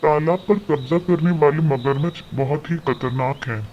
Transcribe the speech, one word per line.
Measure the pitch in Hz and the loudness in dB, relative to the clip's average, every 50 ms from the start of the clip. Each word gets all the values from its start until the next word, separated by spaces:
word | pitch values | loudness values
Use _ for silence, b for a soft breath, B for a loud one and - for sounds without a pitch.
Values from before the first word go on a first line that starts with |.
तालाब | - 151 151 151 151 160 170 185 | 4 4 2 4 2 0 0 -2
पर | - - 208 202 | 2 0 0 0
कब्जा | 202 - 156 143 127 127 165 175 | 2 -2 -2 -2 0 0 -2 -2
करने | 170 - 180 156 156 175 175 160 | 2 2 0 2 2 0 2 4
वाले | 151 147 143 151 165 | 4 4 4 4 2
मगरमच्छ | 156 143 127 120 135 139 139 147 170 165 - - - - | 2 2 2 0 0 0 0 0 -4 -4 -6 -16 -10 -4
बहुत | 127 139 131 147 151 143 - | -2 -2 0 -2 -4 -2 -4
ही | 170 165 | -6 -4
खतरनाक | 151 - 131 - - 131 120 131 131 127 139 135 - 131 | -2 -2 -2 -2 -2 -4 -2 -2 -2 -2 -2 -4 -6 -6
हैं। | 117 110 107 107 | -6 -6 -6 -10